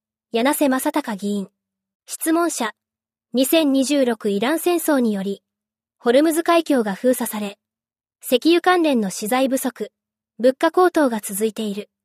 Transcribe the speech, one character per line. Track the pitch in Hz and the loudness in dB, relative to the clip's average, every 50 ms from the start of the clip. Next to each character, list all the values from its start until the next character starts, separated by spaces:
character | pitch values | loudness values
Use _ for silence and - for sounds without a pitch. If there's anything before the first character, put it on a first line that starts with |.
| _ _ _ _ _ _ | _ _ _ _ _ _
柳 | - 226 233 269 294 | -4 -2 0 0 0
瀬 | - 302 277 | 0 0 0
正 | 262 262 - 302 | 0 0 -2 -2
孝 | - 302 285 - 220 | -4 -4 -4 -6 -8
議 | 185 196 202 | -8 -6 -4
員。 | 208 202 190 - _ _ _ _ _ _ _ _ _ _ _ - | -4 -4 -6 -8 _ _ _ _ _ _ _ _ _ _ _ -16
質 | - - - 311 | -12 -8 -2 0
問 | 330 339 349 330 | 0 0 0 0
者、 | 320 - 240 214 - _ _ _ _ _ _ _ _ _ _ _ - | -2 -4 -6 -6 -8 _ _ _ _ _ _ _ _ _ _ _ 0
二 | 233 269 | 0 0
千 | - - 330 320 285 269 | 2 2 2 2 4 2
二 | 269 269 | 2 2
十 | 247 294 285 269 | 2 2 2 2
六 | 240 233 - - 214 | 0 0 -2 -2 -4
イ | 196 202 | -2 -2
ラ | 208 247 311 | 0 -2 -2
ン | 320 | -2
戦 | - 359 349 339 | 0 0 -2 0
争 | - - 302 269 | 0 0 0 2
に | 247 226 208 | 2 0 -2
よ | 196 | -2
り、 | 190 196 196 - _ _ _ _ _ _ _ _ _ _ _ _ | -4 -6 -8 -8 _ _ _ _ _ _ _ _ _ _ _ _
ホ | - 247 233 | -2 2 4
ル | 269 302 | 4 4
ム | 330 | 4
ズ | 311 320 330 | 2 0 0
海 | - 339 339 330 | 2 2 2 2
峡 | - 294 254 | 2 0 0
が | 220 208 190 | 0 -2 -4
封 | - - 247 254 | -2 0 0 0
鎖 | - 240 214 | 0 -2 -6
さ | - 214 | -6 -8
れ、 | 208 202 202 _ _ _ _ _ _ _ _ _ _ _ _ _ - | -8 -10 -10 _ _ _ _ _ _ _ _ _ _ _ _ _ -8
石 | - 262 240 | -2 -2 0
油 | - 302 339 349 | 2 4 2 4
関 | - 370 359 359 | 4 2 2 2
連 | 330 311 277 240 | 2 2 2 0
の | 214 190 | 0 -2
資 | - - 214 208 | -4 -6 -6 -2
材 | 247 254 269 262 | -2 0 0 0
不 | 254 262 | 0 -2
足、 | - 262 - - 220 - _ _ _ _ _ _ _ _ _ - | -4 -4 -6 -8 -12 -12 _ _ _ _ _ _ _ _ _ -2
物 | 214 254 262 - | 0 0 0 2
価 | - 330 | 0 0
高 | - 359 370 359 | 2 4 2 4
騰 | - 330 302 262 | 4 2 0 0
が | 233 214 | 0 -4
続 | - - 208 185 214 | -8 -8 -6 -4 -4
い | 226 208 | -4 -4
て | - | -4
い | 220 208 202 | -8 -8 -6
る。 | 202 202 _ _ _ _ | -8 -10 _ _ _ _